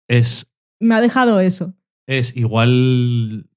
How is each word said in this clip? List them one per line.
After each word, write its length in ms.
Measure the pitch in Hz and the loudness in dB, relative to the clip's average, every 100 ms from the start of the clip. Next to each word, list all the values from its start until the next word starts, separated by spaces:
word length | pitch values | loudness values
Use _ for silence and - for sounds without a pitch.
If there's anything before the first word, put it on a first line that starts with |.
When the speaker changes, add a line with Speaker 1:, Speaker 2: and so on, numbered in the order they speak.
| - | -2
Speaker 1:
Es 420 | 120 117 - - _ _ _ | 0 0 -4 -14 _ _ _
Speaker 2:
me 140 | 226 226 | 0 2
ha 60 | |
dejado 380 | 233 254 247 202 | 2 2 2 2
eso. 340 | 185 180 185 - _ _ - | 0 -2 -8 -12 _ _ -6
Speaker 1:
es 300 | 135 120 127 | -4 -4 -4
igual, 1120 | 113 113 120 127 127 127 123 120 110 107 - | -2 2 2 2 2 0 0 -2 -4 -8 -14